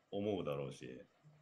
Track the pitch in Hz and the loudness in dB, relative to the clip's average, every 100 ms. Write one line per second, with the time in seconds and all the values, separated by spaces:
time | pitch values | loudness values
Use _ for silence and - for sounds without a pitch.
0 | - 98 104 95 73 71 69 69 64 64 | -4 0 2 2 2 0 0 -4 -8 -10
1 | - _ - - | -14 _ -20 -20